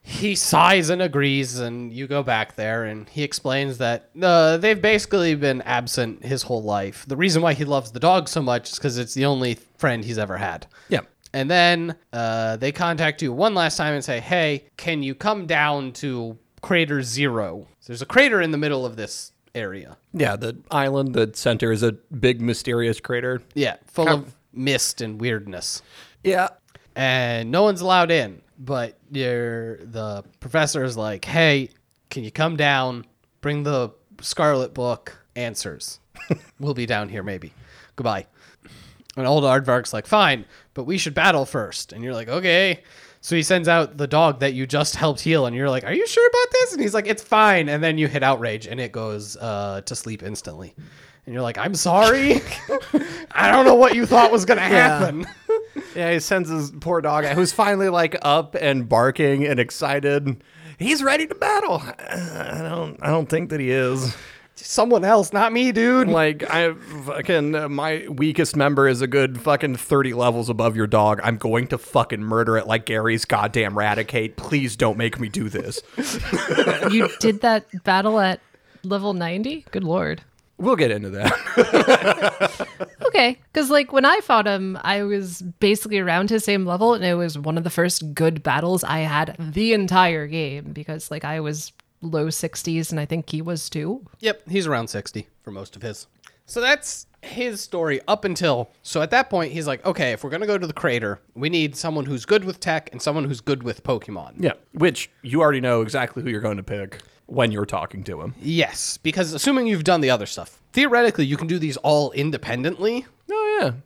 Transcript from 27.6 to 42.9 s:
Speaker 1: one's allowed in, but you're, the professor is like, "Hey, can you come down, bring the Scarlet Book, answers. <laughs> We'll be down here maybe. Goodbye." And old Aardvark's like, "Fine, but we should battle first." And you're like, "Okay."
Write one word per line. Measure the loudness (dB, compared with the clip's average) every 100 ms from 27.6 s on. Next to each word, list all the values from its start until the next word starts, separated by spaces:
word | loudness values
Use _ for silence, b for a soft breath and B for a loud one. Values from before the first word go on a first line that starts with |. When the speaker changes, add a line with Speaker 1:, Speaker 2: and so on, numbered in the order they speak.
Speaker 1:
one's | 2 2
allowed | 2 4 4
in, | 2 0 -8 _ _
but | -6 -4 -6 _ _
you're, | -4 -2 -2 -4 -6 -8 -12
the | -12 -10 -8 -10 -14 _
professor | -4 0 0 0
is | -4 -4
like, | -6 -6 -4
"Hey, | 2 4 4 -2 _ _ _ _
can | -10
you | -10
come | -2 -2 2
down, | 2 2 0 -6 -14 _ _ _
bring | -4 -2
the | -2 -2 -2 _ _ -14
Scarlet | -8 0 2 2 -2
Book, | -4 -4 -4 -8 -20 _ -8
answers. | -8 -6 -10 -10 -14 -14 _ -20 -6
<laughs> | -6 -6 _
We'll | -8
be | -6 -4
down | -4 -4
here | -8
maybe. | -10 -10 -14 _ b b b -6
Goodbye." | -4 -4 -8 b b b b b b b _ -4
And | 2
old | 4
Aardvark's | 4 2 4 0 0
like, | -8 0
"Fine, | 2 4 2 -6 b b
but | -10 -4
we | -4
should | -2
battle | 2 4 4 0
first." | -4 -4 -8 -12
And | -10
you're | -8 -8
like, | -4
"Okay." | -2 2 4 4 0 B